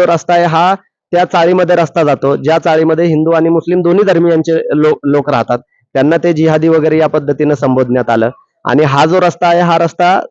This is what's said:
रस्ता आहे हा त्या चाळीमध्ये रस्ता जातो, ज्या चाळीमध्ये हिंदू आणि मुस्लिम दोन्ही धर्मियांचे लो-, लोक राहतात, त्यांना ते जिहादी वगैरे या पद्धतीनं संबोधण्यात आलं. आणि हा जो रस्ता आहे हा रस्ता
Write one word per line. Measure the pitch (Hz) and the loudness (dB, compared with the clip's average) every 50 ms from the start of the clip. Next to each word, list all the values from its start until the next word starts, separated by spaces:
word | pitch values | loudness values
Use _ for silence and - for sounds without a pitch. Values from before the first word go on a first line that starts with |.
| 180 170 | 0 0
रस्ता | 170 160 - - 175 | 0 -2 -2 0 0
आहे | 175 175 | 0 0
हा | 170 156 165 170 180 196 196 _ _ _ _ _ - | 0 0 0 0 0 0 -2 _ _ _ _ _ -4
त्या | - 175 180 | -2 -2 -2
चाळीमध्ये | 175 - 180 165 170 185 185 180 165 180 | 0 0 0 0 2 2 0 0 0 0
रस्ता | 170 170 151 - 175 160 | 0 0 -2 -2 -2 0
जातो, | 147 143 - - 139 143 | 0 0 0 0 -2 -2
ज्या | 139 135 139 160 165 | -2 -2 -2 -2 0
चाळीमध्ये | 160 170 165 160 156 160 160 156 170 | 0 0 0 0 2 0 0 0 0
हिंदू | 170 160 151 156 160 | 0 0 0 0 0
आणि | 170 165 160 165 | 0 0 0 0
मुस्लिम | 170 165 160 170 180 180 | 0 -2 -2 -2 -2 -2
दोन्ही | 175 170 175 196 208 | 0 0 2 2 2
धर्मियांचे | 190 180 165 170 170 170 160 156 160 165 165 - - 139 | 2 2 0 2 0 0 0 0 -2 -2 -2 -2 -2 -2
लो-, | 151 151 151 156 - - | 0 0 0 0 -2 -2
लोक | 143 143 147 135 147 | -2 -2 -2 -2 -2
राहतात, | 139 120 113 - 123 120 - _ _ _ _ _ - | -2 -2 -2 -2 -4 -6 -6 _ _ _ _ _ -4
त्यांना | 139 135 147 165 170 | -2 0 0 0 0
ते | 160 175 170 | 0 0 0
जिहादी | 156 160 160 156 156 156 165 | 0 0 0 0 2 2 2
वगैरे | 160 160 147 156 151 160 | 0 2 0 0 0 0
या | 156 151 | 0 0
पद्धतीनं | 151 156 143 139 147 151 151 143 147 | 0 -2 -2 -2 -2 -2 0 -2 -2
संबोधण्यात | 143 - 135 127 127 131 123 123 127 120 120 | -2 -2 -2 0 0 0 0 0 -2 0 0
आलं. | 117 113 113 117 131 _ _ _ _ _ - | 0 0 0 -2 -4 _ _ _ _ _ -6
आणि | - 120 143 156 | -2 0 0 0
हा | 143 135 143 151 | 2 2 2 2
जो | 160 170 185 | 2 2 2
रस्ता | 180 175 165 - - 170 | 0 0 -2 0 0 0
आहे | 170 170 | 2 2
हा | 180 170 170 165 | 0 0 0 0
रस्ता | 170 160 - - 175 175 185 - - - | 0 -2 -2 -2 0 0 0 0 -2 -6